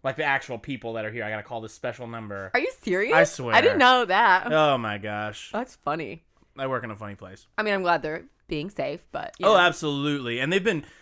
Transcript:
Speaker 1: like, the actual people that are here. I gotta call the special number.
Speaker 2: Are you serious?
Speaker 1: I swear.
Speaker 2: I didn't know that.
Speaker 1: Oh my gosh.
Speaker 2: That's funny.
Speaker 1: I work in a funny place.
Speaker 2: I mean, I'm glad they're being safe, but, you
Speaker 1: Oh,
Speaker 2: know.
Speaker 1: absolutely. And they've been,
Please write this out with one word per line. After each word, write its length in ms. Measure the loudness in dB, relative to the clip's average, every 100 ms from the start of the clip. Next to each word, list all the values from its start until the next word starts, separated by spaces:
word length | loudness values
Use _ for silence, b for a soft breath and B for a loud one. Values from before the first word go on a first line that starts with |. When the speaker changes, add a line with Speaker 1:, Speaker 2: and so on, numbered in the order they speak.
Speaker 1:
like, 140 | -6 -4
the 80 |
actual 340 | -2 -2 -2 -10
people 360 | -8 -8 -6
that 100 | -6
are 80 | -6
here. 100 | -6
I 60 | -6
gotta 140 | -6
call 160 | -8 -10
the 80 | -10
special 400 | -8 -8 -8 -10
number. 420 | -10 -8 -8 -4
Speaker 2:
Are 60 | -2
you 100 | -2 -6
serious? 320 | -4 -2 4
Speaker 1:
I 80 | 4
swear. 300 | 4 0 2
Speaker 2:
I 60 | 4
didn't 180 | 4 6
know 260 | 6 6
that. 480 | 4 4 6 4 4
Speaker 1:
Oh 240 | 4 4 4
my 220 | 0 -4
gosh. 520 | -6 -6 -6 -8 -10
Speaker 2:
That's 240 | -8 -8 -8
funny. 480 | -6 -4 -6 -12 _ _ _ -8
Speaker 1:
I 80 | -4
work 160 | -4
in 60 | -4
a 60 | -10
funny 180 | -12
place. 320 | -12 -16 -20 _ -4
Speaker 2:
I 60 |
mean, 100 | 0
I'm 100 | 0
glad 200 | 2 2
they're 220 | 0 -8 -12 _ -8
being 200 | -6 -6
safe, 320 | -6 -6 -8 _
but, 200 | -10 -10 0
you 80 | 4
Speaker 1:
Oh, 60 |
Speaker 2:
know. 40 | 6
Speaker 1:
absolutely. 800 | 4 2 -4 -2 -2 -2 -2 -2
And 120 | 0
they've 100 | 0
been, 220 | 0 -2 B B